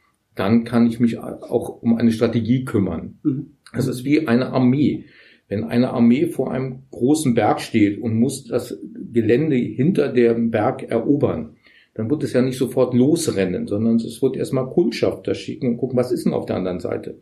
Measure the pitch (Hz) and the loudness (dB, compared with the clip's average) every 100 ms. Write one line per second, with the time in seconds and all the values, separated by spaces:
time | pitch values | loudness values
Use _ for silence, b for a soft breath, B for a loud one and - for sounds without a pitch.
0 | _ _ _ - 95 117 113 120 117 113 | _ _ _ -4 2 2 2 2 2 2
1 | 117 110 - - - 123 - - 117 113 | 0 0 -10 -12 -4 -2 -2 -4 0 2
2 | 117 110 113 117 107 131 131 107 90 82 | 2 2 0 0 0 0 0 0 0 -4
3 | 95 - 151 131 - _ _ - 131 120 | -10 -6 -4 -4 -8 _ _ -4 -4 -4
4 | 131 151 135 120 123 127 127 139 139 - | 0 0 2 0 2 2 2 4 2 0
5 | B B B B - 101 - 120 127 127 | B B B B -8 -6 -2 0 0 4
6 | 117 131 165 - 131 131 131 - - - | 4 4 2 -2 -4 -4 -6 -10 -14 -2
7 | 123 156 139 113 107 147 - 113 101 101 | 0 2 2 2 2 0 0 2 2 0
8 | 117 113 135 - - 123 - - - - | -2 0 0 -2 -6 -6 -6 -12 -14 -14
9 | - 117 107 123 160 127 - - 156 147 | -4 0 2 2 2 0 0 0 2 2
10 | 135 120 117 117 113 110 117 - - 113 | 2 4 4 2 0 0 0 -2 -4 -2
11 | - 143 107 - - b b b b - | 2 2 2 -2 -8 b b b b -8
12 | 110 147 117 127 131 - 120 131 123 123 | -4 -4 0 0 0 0 -2 0 2 4
13 | 139 165 - 95 92 85 80 104 113 117 | 4 4 0 0 0 -2 -4 -2 2 2
14 | - - 135 - - 135 127 175 175 - | 0 -2 -2 -2 -4 -4 -2 0 0 0
15 | 101 - - 98 - - 127 117 127 123 | -2 -2 -6 -6 -6 -6 -4 -2 -2 -2
16 | 120 120 185 - - 101 92 90 - - | -2 0 -2 -2 -4 -4 -4 -6 -6 -6
17 | - - | -8 -16